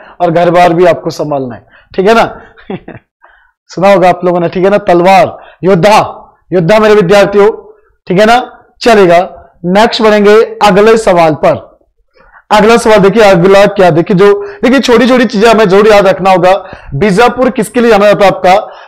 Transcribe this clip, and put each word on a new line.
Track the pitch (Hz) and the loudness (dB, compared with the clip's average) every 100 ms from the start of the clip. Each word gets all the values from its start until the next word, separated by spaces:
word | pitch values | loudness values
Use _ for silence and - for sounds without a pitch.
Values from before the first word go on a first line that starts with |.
| - - | -18 -6
और | 175 | -4
घर | 165 175 | 0 0
बार | 170 180 | 2 2
भी | 170 175 | 2 0
आपको | 156 170 | -2 -6
संभालना | 151 151 143 127 | -10 -8 -8 -8
है, | 107 _ _ _ - | -14 _ _ _ -4
ठीक | 190 | 0
है | |
ना। | 226 - - - _ - | 0 -2 -6 -20 _ -18
<laughs> | 190 - - _ _ _ _ _ _ _ | -16 -18 -20 _ _ _ _ _ _ _
सुना | - 196 | -4 0
होगा | 196 180 | 2 0
आप | 175 | -2
लोगों | 180 175 | -4 -4
ने, | 170 | -4
ठीक | 190 | -4
है | 190 | -2
ना, | 202 | -2
तलवार, | 202 175 180 190 143 - - _ | 0 0 2 2 0 -4 -20 _
योद्धा, | 170 185 202 208 151 - - _ - | -2 0 2 0 -2 -8 -20 _ -8
योद्धा | 175 165 214 | -4 0 0
मेरे | 214 | 2
विद्यार्थियों, | 208 170 202 196 202 208 - - _ _ _ - | 2 2 0 2 0 0 -2 -10 _ _ _ -6
ठीक | 185 | -2
है | 214 | 0
ना। | 247 247 - _ - | 0 -4 -16 _ -6
चलेगा, | 240 214 180 170 185 - - _ | 0 2 2 2 -2 -10 -20 _
Next | 175 196 233 - | -4 0 0 0
बढ़ेंगे | 226 208 202 220 233 - | 0 2 2 2 0 -2
अगले | 208 196 220 226 | 0 2 2 2
सवाल | 214 175 160 | 0 0 0
पर। | 147 180 143 - _ _ _ _ _ _ _ - | 0 -2 -4 -8 _ _ _ _ _ _ _ -4
अगला | 214 208 233 | 0 2 2
सवाल | 233 214 | 2 2
देखिए, | 196 226 | 2 2
अगला | 202 180 190 196 202 | 2 2 2 2 2
क्या, | 202 180 | 0 0
देखिए | 160 170 180 | 0 -2 2
जो, | 202 202 - - | 2 0 -4 -6
देखिए | 233 262 | -2 0
छोटी | 254 226 247 | 0 0 2
छोटी | 254 | 0
चीजें | 247 196 226 | -2 0 0
हमें | 220 202 | 0 2
जरूर | 196 220 | 2 2
याद | 202 190 | 2 0
रखना | 170 190 | 0 0
होगा। | 185 180 196 - - - | 0 0 -2 -4 -20 -14
बीजापुर | 139 208 185 240 - 254 | -6 -2 0 0 0 -4
किसके | - 190 247 | -4 -6 -2
लिए | 233 | 0
जाना | 202 208 | 2 2
जाता | 185 | 2
है | 190 | 0
आपका, | 190 180 202 - - | 0 0 0 -2 -16